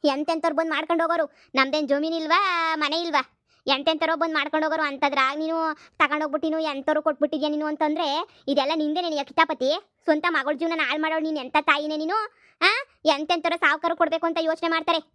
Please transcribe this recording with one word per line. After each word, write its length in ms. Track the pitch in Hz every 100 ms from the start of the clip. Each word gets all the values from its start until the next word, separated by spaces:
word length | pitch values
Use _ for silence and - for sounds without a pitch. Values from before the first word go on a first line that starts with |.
| 302
ಎಂತೆಂಥವ್ರು 440 | 269 302 330 330 302
ಬಂದ್ 140 | 330 302
ಮಾಡ್ಕೊಂಡ್ 280 | 320 339
ಹೋಗೋರು. 220 | 330 339 294 _ _ -
ನಮ್ದೇನ್ 280 | 269 294 302
ಜಮೀನ್ 260 | 277 311 330
ಇಲ್ವಾ, 200 | 311 339 392 349 330 320
ಮನೆ 160 | 302 320 339
ಇಲ್ವಾ? 180 | 294 262 _ _ _ -
ಎಂತೆಂಥವ್ರೋ 480 | 269 285 320 320 320
ಬಂದ್ 140 | 330 311
ಮಾಡ್ಕೊಂಡ್ 280 | 294 311 311
ಹೋಗೋರು. 180 | 320 302
ಅಂತದ್ರಾಗ 440 | 277 285 277 262 294
ನೀನು 160 | 320 330 320 302 - _
ತಗೊಂಡೋಗ್ಬಿಟ್ಟಿನು, 580 | 294 302 302 285 320 311 311
ಎಂಥವ್ರು 300 | 277 269 302 302
ಕೊಟ್ಬಿಟ್ಟಿದ್ಯಾ 420 | 294 285 311 302 302
ನೀನು 120 | 302
ಅಂತಂದ್ರೆ 360 | 302 311 311 320 285 427 _ -
ಇದೆಲ್ಲ 200 | 285 269 320
ನಿಂದೆ 200 | 302 311 349
ನೆನೆಯ 180 | 302 269
ಕಿತಾಪತಿ. 420 | - 320 320 254 330 - _ -
ಸ್ವಂತ 200 | 302 339 320
ಮಗಳ 180 | 269 294
ಜೀವನನ 240 | 330 330 277
ಹಾಳ್ 120 | 294
ಮಾಡೋಳು 220 | 320 320 311
ನೀನ್ 140 | 302 254
ಎಂಥ 120 | 302 302
ತಾಯಿನೇ 260 | 294 302 311
ನೀನು? 160 | 311 415 440 _ _ _
ಆ? 100 | 381 453 554 _ - 285
ಎಂತೆಂಥವ್ರೋ 420 | 302 349 330 339 311
ಸಾವ್ಕಾರ 280 | 302 339 330
ಕೊಡ್ಬೇಕು 240 | 330 330 330
ಅಂತ 100 | 330 320
ಯೋಚನೆ 200 | 320 339 330
ಮಾಡ್ತಾರೆ. 260 | 320 330 -